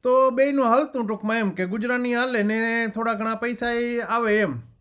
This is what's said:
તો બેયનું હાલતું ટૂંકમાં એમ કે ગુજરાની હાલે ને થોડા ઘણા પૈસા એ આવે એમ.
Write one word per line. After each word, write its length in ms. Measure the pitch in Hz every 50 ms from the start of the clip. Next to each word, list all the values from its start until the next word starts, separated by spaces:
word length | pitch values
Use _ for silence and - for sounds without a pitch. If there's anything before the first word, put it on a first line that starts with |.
| _
તો 280 | 247 254 262 262 262
બેયનું 360 | 240 247 269 285 277 277 262
હાલતું 400 | 233 226 262 311 302 - 262 233
ટૂંકમાં 300 | 208 220 202 - 214 220
એમ 140 | 233 220 196
કે 160 | 165 - 185
ગુજરાની 480 | 180 196 220 214 240 247 247 247 247 240
હાલે 280 | 240 247 262 247 226 202
ને 440 | 208 214 220 226 233 233 233 233 220 208
થોડા 180 | 220 226 226 226
ઘણા 220 | 202 220 220 226
પૈસા 360 | 220 233 240 240 - 240 240
એ 300 | 233 233 240 240 240 233
આવે 380 | 226 175 220 233 233 220 208 214
એમ. 200 | 208 165 131 117 - - _ _